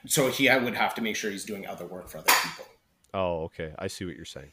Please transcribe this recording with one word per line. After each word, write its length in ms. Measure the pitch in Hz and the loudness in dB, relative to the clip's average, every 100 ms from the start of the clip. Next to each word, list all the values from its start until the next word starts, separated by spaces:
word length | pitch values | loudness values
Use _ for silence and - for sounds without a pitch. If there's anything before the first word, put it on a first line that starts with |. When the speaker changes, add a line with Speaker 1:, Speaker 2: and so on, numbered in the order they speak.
| - | -2
Speaker 1:
so 240 | - 131 | 2 2
he 180 | - 131 | 4 6
would 260 | 131 123 104 | 6 4 0
have 180 | 107 - | 0 0
to 60 | |
make 140 | 110 101 | -2 -2
sure 160 | 107 | -4
he's 140 | 98 92 | -6 -8
doing 200 | 98 92 | -8 -8
other 220 | 90 90 | -10 -10
work 200 | 92 87 | -12 -12
for 120 | 78 | -2
other 120 | 78 - | 4 6
people. 220 | 82 - - _ _ _ _ 98 | 4 -6 -16 _ _ _ _ 0
Speaker 2:
Oh, 280 | 90 85 82 | 0 0 -4
okay. 280 | - 80 73 | -6 -8 -6
I 80 | 95 | -8
see 180 | - 92 | -6 -8
what 100 | 65 | -8
you're 100 | 87 | -12
saying. 260 | 67 71 | -16 -18